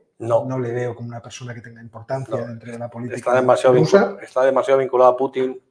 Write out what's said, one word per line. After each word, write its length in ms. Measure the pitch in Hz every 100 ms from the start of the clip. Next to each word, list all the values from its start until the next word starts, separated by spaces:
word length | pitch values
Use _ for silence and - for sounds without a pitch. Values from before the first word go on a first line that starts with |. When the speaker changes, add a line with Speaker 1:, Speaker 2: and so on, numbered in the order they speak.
| _ _
Speaker 1:
No. 260 | 113 117 127
Speaker 2:
no 120 | 131
le 140 | 120
veo 240 | 120 123 113
como 140 | 120
una 120 | 120
persona 320 | 117 - 123
que 60 | 117
tenga 220 | 113 117
importancia 560 | 117 113 107 135 127 110
Speaker 1:
No. 100 | 120
Speaker 2:
dentro 240 | 113 117
de 80 | 117
la 100 | 120
política 280 | 117 120 120
Speaker 1:
Está 180 | - 127
demasiado 400 | 127 123 135 127
Speaker 2:
rusa. 360 | - 196 220
Speaker 1:
vincul-, 100 | -
está 220 | - - 135
demasiado 340 | 131 120 135
vinculado 320 | 131 123 127
a 60 | 127
Putin. 420 | 135 131 131 127 -